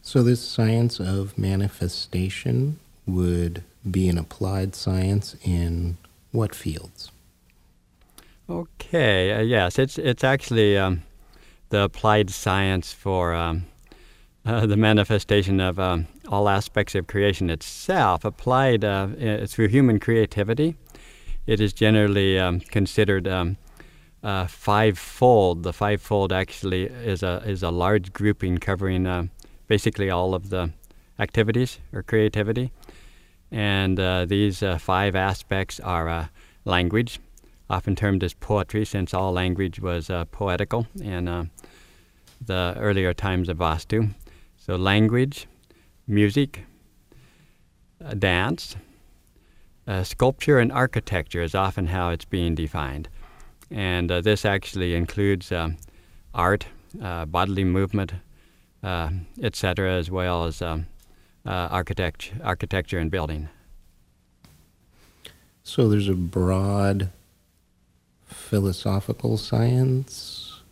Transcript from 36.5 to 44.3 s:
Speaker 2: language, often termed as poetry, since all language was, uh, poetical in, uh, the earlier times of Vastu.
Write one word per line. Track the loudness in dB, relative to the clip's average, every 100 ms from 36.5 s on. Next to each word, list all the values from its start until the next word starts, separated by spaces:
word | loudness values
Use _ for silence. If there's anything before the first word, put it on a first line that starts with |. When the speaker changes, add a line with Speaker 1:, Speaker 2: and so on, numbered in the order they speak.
| _
Speaker 2:
language, | 0 2 2 2 0 -6 -18 -20 -20 _ _
often | -4 -2
termed | 0 2 2
as | -2
poetry, | -6 -2 -2 0 -4
since | -2 -4 -2
all | -2 -2
language | 0 0 0 -2 -4
was, | -4 -4 -4
uh, | -6
poetical | -6 -6 -2 -2 -2 -4 -4 -8
in, | -8 -6 -4
uh, | -6 -8 -12 -20 -20 -20 _ _ _ _ _
the | -6 -2 -2 0
earlier | 0 2 0
times | 0 -2 0 -2
of | -2
Vastu. | 0 -2 -2 0 0 -4 -20